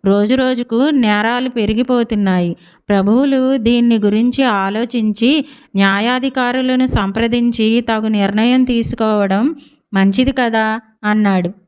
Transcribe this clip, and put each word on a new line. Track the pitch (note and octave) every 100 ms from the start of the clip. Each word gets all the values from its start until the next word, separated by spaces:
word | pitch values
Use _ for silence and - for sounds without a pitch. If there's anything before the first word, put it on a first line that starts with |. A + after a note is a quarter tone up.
| G3
రోజురోజుకు | G3+ G#3 C4 B3+ A#3+ A#3+ A#3 C#4+
నేరాలు | D4 A3 G#3 A3 B3 B3+
పెరిగిపోతున్నాయి. | A#3+ G#3 A3 B3 B3 A#3 G#3 G3 F#3 F3 E3+ - _ -
ప్రభువులు | G3+ G3 A#3 C#4 C4+ C4 C4+
దీన్ని | A3 A#3+ A#3+ A3+
గురించి | G3+ G#3 A#3+ B3
ఆలోచించి | B3+ G3+ G3 G#3 A#3 A#3+ G#3+ G3+ A#3 D4+ - - _ G3
న్యాయాధికారులను | G3 G3 A3+ B3+ C4 C4 B3 B3+ B3+ B3+ B3+
సంప్రదించి | A#3+ G3 G3 A#3 A#3+ A#3+ A3+ A3 A#3 A#3
తగు | A3 A3
నిర్ణయం | G#3 G3 G#3 A#3 B3+
తీసుకోవడం | B3+ A#3 A3+ - A3 G#3+ G3 F#3+ C4 E4 - _ _
మంచిది | F#3+ G3 G3 B3+
కదా" | C4 A#3+ A3 A3 A3 _ _
అన్నాడు. | G#3 G#3+ G#3 F#3 F3 -